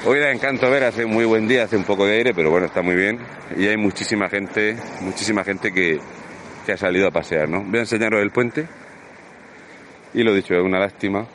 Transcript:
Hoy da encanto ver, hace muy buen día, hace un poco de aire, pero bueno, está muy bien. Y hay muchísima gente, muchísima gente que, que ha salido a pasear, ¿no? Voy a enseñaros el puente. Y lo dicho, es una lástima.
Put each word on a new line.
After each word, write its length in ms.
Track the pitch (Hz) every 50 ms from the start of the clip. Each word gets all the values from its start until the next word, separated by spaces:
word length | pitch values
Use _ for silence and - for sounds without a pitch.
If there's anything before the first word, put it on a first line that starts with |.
| -
Hoy 140 | - 131 147
da 140 | 147 143
encanto 360 | 131 110 131 139 135 120 131 127
ver, 140 | 135 139
hace 240 | 131 120 107 113 117
muy 180 | 113 107 113 117
buen 220 | 113 110 110 110
día, 180 | 110 127 123 113
hace 120 | 101 110
un 80 | 101 90
poco 200 | - 101 95 98
de 120 | 101 107
aire, 180 | 113 120 127 107
pero 160 | 87 80 78
bueno, 160 | 80 90 90
está 160 | 82 - 98
muy 140 | 87 90 90
bien. 240 | 90 95 101 113 120 120 120 - - - - -
Y 120 | - 95 104
hay 80 | 107
muchísima 520 | 107 107 101 92 - 101 - 113 104 98 87
gente, 480 | - 101 98 90 - 110 107 107 113 117 110 - - -
muchísima 440 | 92 95 95 - - 107 110 98 90
gente 280 | 95 98 92 - 107
que, 280 | 92 92 90 85 78 71 - - - - - - - - - - - - -
que 80 | -
ha 40 | 101
salido 300 | 90 98 92 90 92 98
a 60 | 90
pasear, 360 | 78 85 80 - 85 78 76 78
¿no? 140 | 80 95
Voy 160 | 101 95 104 117
a 40 |
enseñaros 380 | 117 107 117 107 113 107 110 107
el 120 | 101 104
puente. 360 | - 123 123 120 - 151 156 - - - - - - - - - - - - - - - - - - - - - - - - - - - - - -
Y 100 | 120 113
lo 100 | 113 101
dicho, 200 | 98 92 - 90
es 100 | 87 90
una 160 | 92 92 92
lástima. 440 | 98 101 - - - 98 98 101 110 -